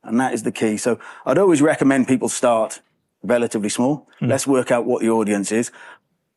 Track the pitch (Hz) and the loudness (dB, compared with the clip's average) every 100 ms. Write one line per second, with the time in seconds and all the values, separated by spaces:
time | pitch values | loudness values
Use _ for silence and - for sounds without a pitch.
0 | - 113 131 113 120 - 113 104 123 110 | -4 -2 -2 -4 -6 -4 -2 -2 -2 -4
1 | - - - 143 196 156 151 147 135 135 | -8 -12 -2 2 4 4 2 2 2 2
2 | 120 127 117 - 123 113 107 - _ _ | 2 0 -2 0 2 2 0 -8 _ _
3 | _ _ 92 120 117 113 104 - 123 151 | _ _ -2 0 0 -2 -4 0 0 -2
4 | _ - 117 135 135 131 120 123 117 120 | _ -6 -2 -2 2 0 2 0 0 0
5 | 113 113 104 101 98 110 120 - - - | 0 0 0 -2 -2 -2 -4 -8 -20 -20
6 | _ _ _ | _ _ _